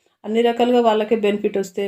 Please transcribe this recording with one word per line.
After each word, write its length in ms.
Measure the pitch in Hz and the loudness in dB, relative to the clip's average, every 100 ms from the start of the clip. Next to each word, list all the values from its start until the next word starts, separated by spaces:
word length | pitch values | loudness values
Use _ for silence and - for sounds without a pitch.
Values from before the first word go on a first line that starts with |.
| _ _ | _ _
అన్ని 160 | 208 220 | -4 0
రకాలుగా 380 | 240 240 240 247 | 0 2 2 2
వాళ్ళకే 360 | 233 214 214 220 | 2 2 0 0
బెనిఫిట్ 400 | 202 208 214 202 | 0 -2 -2 -4
వస్తే 240 | 185 - | -6 -6